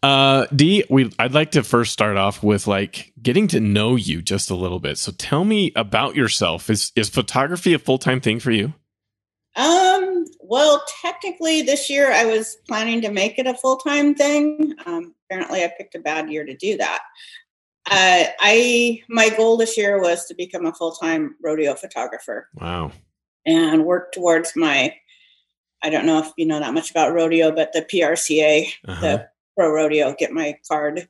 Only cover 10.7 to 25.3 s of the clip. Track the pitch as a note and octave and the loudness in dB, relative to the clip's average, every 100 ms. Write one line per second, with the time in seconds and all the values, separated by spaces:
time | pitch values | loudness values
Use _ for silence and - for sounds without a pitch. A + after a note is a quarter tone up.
10.7 | C#4+ - - F4 F4 G4 F4+ D#4+ D#4 B3+ | 4 0 -8 -8 -8 -10 -4 0 0 2
11.7 | C#4 - C#4 C#4 A3 A3+ A3 A3 - _ | -2 -2 0 2 4 2 0 -4 -12 _
12.7 | A3 A3 A#3 A3 G3+ G3 - B3+ B3 C4 | -6 -2 -2 -2 -2 -2 -2 -4 -2 -2
13.7 | C4 - D4 C#4+ C#4+ C#4+ D4 D4 D4+ D4+ | -2 0 0 2 2 2 2 0 0 -4
14.7 | - F4 E3+ E3+ _ _ F#3+ - F#3 E3+ | -4 -8 -8 -10 _ _ -10 -6 -2 -2
15.7 | E3+ - E3+ D3 D#3 D#3 D3+ D3 C3+ F#3+ | -4 -16 -10 -6 -6 -6 -8 -10 -8 -4
16.7 | F#3+ E2+ F2 - _ - - _ _ _ | -2 -4 -6 -10 _ -20 -20 _ _ _
17.7 | _ - G3 F#3 F3+ D#3 - G#3 A3+ B3 | _ -2 2 4 4 2 0 2 4 4
18.7 | A#3+ A#3+ A#3 _ A3+ A3 A3 A3+ A3+ A3+ | 2 0 -2 _ 2 2 4 2 4 2
19.7 | A3+ G3+ G3+ F3+ F3 - E3+ F3+ F3+ E3 | 0 0 0 0 -2 -6 -12 -10 -6 -6
20.7 | D#3+ E3 D#3+ E3 D#3+ D3+ - E3 D#3 D3 | -4 -8 -6 -4 -2 -4 -6 -6 -2 -2
21.7 | C3+ - - B2 - - A2+ - - F2 | -2 -8 -8 -8 -10 -12 -12 -12 -14 -8
22.7 | F2 D#2 - _ _ _ _ - E3 E3 | -6 -8 -10 _ _ _ _ 0 2 4
23.7 | D#3+ D#3 F3+ F3+ - F3 E3 E3 - D#3+ | 2 2 0 -2 -4 2 2 2 -2 0
24.7 | C#3 C3 - _ _ _ | 2 0 -4 _ _ _